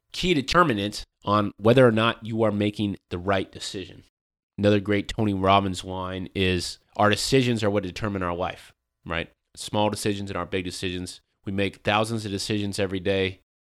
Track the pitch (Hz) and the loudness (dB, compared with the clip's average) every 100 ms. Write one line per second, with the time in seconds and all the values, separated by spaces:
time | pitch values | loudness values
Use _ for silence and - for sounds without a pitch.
0 | _ - 180 165 127 170 170 107 101 - | _ -4 0 0 2 2 2 0 -4 -6
1 | - _ - 104 104 - 101 123 123 110 | -14 _ 0 2 0 0 4 6 6 6
2 | 113 120 113 113 110 104 104 104 104 95 | 2 0 -4 0 0 2 -2 -2 -4 -4
3 | _ 92 92 98 95 - - 104 90 - | _ -6 -2 0 -2 -10 -12 -10 -12 -16
4 | - _ _ _ _ - 101 104 98 101 | -20 _ _ _ _ 0 4 4 2 0
5 | 98 - 107 95 95 98 98 90 92 92 | -2 -2 0 2 4 4 4 -4 -8 -8
6 | 92 92 90 101 92 90 - - _ - | -8 -8 -6 -2 0 0 -2 -8 _ 2
7 | 104 104 - 135 123 117 104 101 92 85 | 2 2 2 2 2 0 0 0 -2 -6
8 | 110 101 87 87 90 - - _ _ _ | -4 -4 -4 -4 -4 -8 -18 _ _ _
9 | - 82 82 _ _ - - 107 104 107 | -6 -6 -6 _ _ -16 -4 0 0 0
10 | 110 101 101 92 87 95 90 - 92 90 | -2 -2 -4 -6 -4 -4 -4 -6 -6 -6
11 | 90 - _ _ - 98 98 - - 104 | -8 -12 _ _ -6 -2 -2 -2 0 2
12 | 110 113 104 98 - 107 101 98 98 95 | 2 -4 -4 -6 -2 -2 -2 -2 -2 -2
13 | 95 95 95 95 _ _ | -2 0 -2 -4 _ _